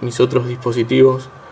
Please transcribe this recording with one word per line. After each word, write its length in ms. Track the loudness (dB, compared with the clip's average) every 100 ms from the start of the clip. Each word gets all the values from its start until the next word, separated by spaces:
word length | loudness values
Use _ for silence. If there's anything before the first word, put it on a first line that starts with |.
a 40 |
mis 160 | -10 -2
otros 260 | 0 0 -4
dispositivos, 840 | -6 -4 -4 0 4 4 4 -6 -20 -20